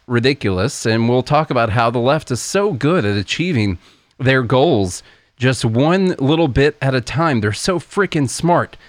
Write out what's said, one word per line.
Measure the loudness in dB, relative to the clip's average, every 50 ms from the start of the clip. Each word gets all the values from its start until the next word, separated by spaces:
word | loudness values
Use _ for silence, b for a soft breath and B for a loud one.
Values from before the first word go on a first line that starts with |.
| _
ridiculous, | -4 -2 0 2 0 0 0 -2 -2 0 0 -2 -2 -4 -4 -2
and | 0 0 2 2 2
we'll | 2 0 0
talk | 2 0 0 0 0
about | 0 0 0 2
how | 2 0 0 0
the | 0 0
left | 0 0 0 0 -2 -4
is | -6 -6
so | -4 -4 -2 0 0 0 -2
good | -2 0 0 0 0 0
at | 0 -2
achieving | -2 -4 -4 -4 -4 -2 -2 0 0 0 0 -2 b b b b b b b b -4
their | 0 0 2 2 0
goals | 2 2 2 4 4 2 2 0 -2 -4 -10 b b b b b b b
just | -2 -2 0 0 0 -2
one | 0 0 2 2 2 2 2 2 0 0 0
little | 0 0 2 2 2 2
bit | 2 2 2 2 0 -2
at | -2 -2 0
a | -2
time. | -2 -4 -2 -2 0 0 0 0
They're | 0 -2 -2
so | -2 -4 -2 -2 -4
freaking | -6 -4 -2 -2 -2 0 0 -2 -2 -2
smart | -4 -2 0 2 2 2 0 -2 -8 b b